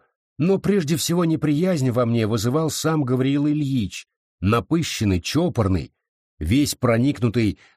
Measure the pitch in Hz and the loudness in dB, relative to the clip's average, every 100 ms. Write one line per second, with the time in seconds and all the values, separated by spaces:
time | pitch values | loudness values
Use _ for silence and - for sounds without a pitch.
0 | _ _ _ - 175 190 - 202 147 160 | _ _ _ -2 0 0 2 0 0 -2
1 | - 170 170 156 151 147 180 170 131 120 | 0 0 0 0 0 0 0 0 0 2
2 | 120 117 107 113 110 143 160 - 156 160 | 2 2 0 0 0 0 -2 -2 -2 0
3 | 131 127 131 143 147 151 139 135 95 - | 0 0 0 0 0 0 0 -2 -2 -6
4 | - _ _ - 92 117 117 165 160 - | -18 _ _ -4 0 0 0 -2 -2 -2
5 | 107 92 - 143 175 120 98 92 - _ | 0 0 0 -2 0 0 0 0 -4 _
6 | _ _ _ - 80 127 143 - 117 113 | _ _ _ -8 0 2 0 0 0 2
7 | 135 - 117 117 110 - - | 0 0 -2 0 0 -2 -10